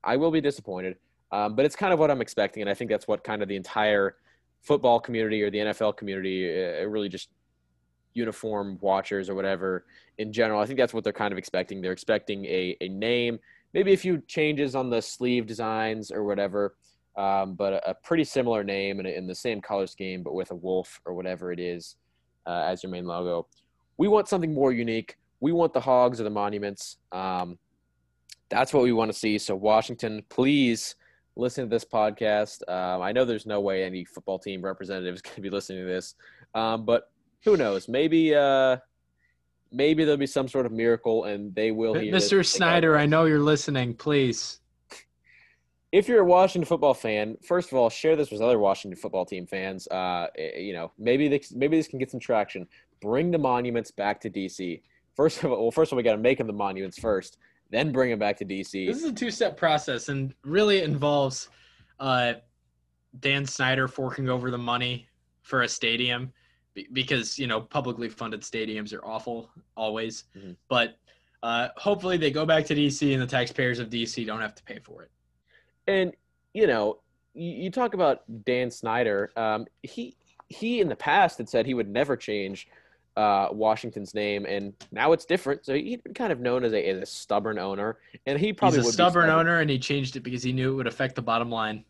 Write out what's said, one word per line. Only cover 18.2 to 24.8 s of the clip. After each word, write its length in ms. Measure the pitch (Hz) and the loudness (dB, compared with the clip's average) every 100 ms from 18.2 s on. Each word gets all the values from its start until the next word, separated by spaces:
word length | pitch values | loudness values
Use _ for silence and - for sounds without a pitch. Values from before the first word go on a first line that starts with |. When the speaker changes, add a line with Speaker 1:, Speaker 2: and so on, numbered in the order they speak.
Speaker 1:
similar 400 | 147 139 120 113 | 0 0 0 0
name 360 | 101 98 98 98 | 0 -2 -2 -4
and 60 | 95 | -6
in 200 | 87 92 | -6 -8
the 80 | |
same 260 | 90 123 110 | -6 -6 -6
color 260 | - 101 95 | -4 -4 -4
scheme, 360 | - 95 92 | -6 -8 -8
but 100 | 85 | -8
with 180 | 82 92 | -6 -8
a 40 | |
wolf 440 | 90 90 92 90 - | -8 -2 -2 -2 -12
or 80 | 85 | -10
whatever 400 | 90 92 90 90 | -8 -6 -8 -8
it 80 | 87 | -6
is, 360 | 90 87 - - _ _ _ _ - | -6 -8 -12 -20 _ _ _ _ -8
uh, 160 | 87 | -4
as 180 | 82 92 | -2 -4
your 80 | 95 | -6
main 140 | 90 | -8
logo. 440 | 87 85 90 85 - _ _ _ _ - | -6 -4 -4 -4 -6 _ _ _ _ -2
We 100 | 208 | 2
want 200 | 214 202 | 4 2
something 260 | 196 165 | 0 0
more 180 | 147 135 | 2 2
unique. 440 | 120 | 2